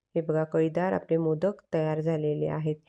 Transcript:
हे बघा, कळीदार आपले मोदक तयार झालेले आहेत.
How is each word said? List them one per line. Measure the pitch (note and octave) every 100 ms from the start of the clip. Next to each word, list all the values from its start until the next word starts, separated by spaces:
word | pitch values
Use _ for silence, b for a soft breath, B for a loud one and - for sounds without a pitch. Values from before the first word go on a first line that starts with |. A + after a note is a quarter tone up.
| _
हे | E3+
बघा, | D#3+ D#3
कळीदार | D#3 D#3+ D#3+ D#3+ F#3
आपले | F#3+ - E3
मोदक | D#3+ D#3 F#3 G3+ -
तयार | E3 D#3 D#3
झालेले | D#3+ D#3 D3+ D3+ D3+
आहेत. | D3+ D#3 D3+